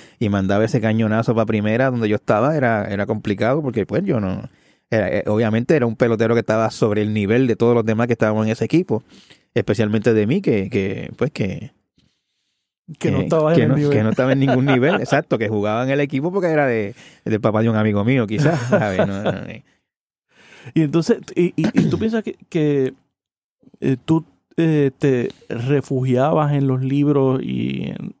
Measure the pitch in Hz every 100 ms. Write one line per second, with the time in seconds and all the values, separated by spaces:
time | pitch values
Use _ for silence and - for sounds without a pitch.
0 | - - 107 101 95 101 113 131 110 110
1 | 110 110 120 113 107 110 107 113 135 123
2 | 110 107 - 107 131 156 127 110 104 101
3 | 98 104 - 101 107 143 143 117 95 139
4 | 196 135 95 107 110 _ _ _ - 110
5 | 92 101 - 107 113 110 123 160 120 110
6 | 120 110 113 117 - 110 110 - 117 104
7 | 107 107 98 117 131 104 117 120 110 110
8 | 120 117 110 107 110 110 113 160 185 110
9 | - - - - _ - 107 104 107 110
10 | 113 110 104 175 196 113 98 101 95 98
11 | - - 131 - 98 92 127 _ _ _
12 | _ _ _ _ _ _ _ _ - 156
13 | 170 95 - 160 151 170 113 147 147 139
14 | 110 110 127 135 135 127 139 131 135 175
15 | - 139 143 120 110 107 104 110 131 139
16 | 143 131 156 190 175 156 139 113 101 -
17 | - - - 110 113 107 113 110 107 101
18 | 107 135 107 107 147 160 120 190 110 92
19 | 98 98 107 - - - _ _ _ _
20 | _ _ _ _ - - - 165 156 156
21 | 165 233 - - 175 - 165 - 160 -
22 | 220 226 214 - - 170 151 143 131 127
23 | _ _ _ _ _ _ _ - - 131
24 | - 160 160 _ _ - 165 156 139 -
25 | 143 127 117 - - 117 120 143 - 135
26 | 131 123 139 160 147 143 139 127 131 139
27 | 143 143 135 131 - 127 127 135 - -
28 | - -